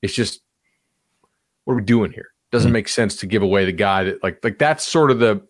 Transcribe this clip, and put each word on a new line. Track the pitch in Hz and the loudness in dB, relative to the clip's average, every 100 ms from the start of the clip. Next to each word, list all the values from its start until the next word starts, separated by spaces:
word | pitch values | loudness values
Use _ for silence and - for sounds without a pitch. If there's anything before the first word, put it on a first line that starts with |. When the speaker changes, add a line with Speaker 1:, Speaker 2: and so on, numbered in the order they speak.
Speaker 1:
It's | 101 | -6
just, | - 110 - _ _ _ _ _ _ _ _ _ _ _ _ - | -4 -4 -6 _ _ _ _ _ _ _ _ _ _ _ _ -4
what | |
are | 127 | -4
we | |
doing | 101 117 101 | 2 2 0
here? | - - _ _ | -6 -20 _ _
Doesn't | 120 113 | 0 2
Speaker 2:
Mm-hmm. | |
Speaker 1:
make | 117 104 | 2 -2
sense | - 104 - | -2 -2 -2
to | 95 | -4
give | 104 | 0
away | 98 98 95 | 2 2 0
the | |
guy | 87 101 95 95 | 0 0 0 -2
that, | 95 | -2
like, | 95 90 | -6 -4
like, | 120 104 | -6 0
that's | 147 156 - | 0 0 -2
sort | 165 151 | 2 2
of | 120 | 4
the | 117 104 - | 2 2 -4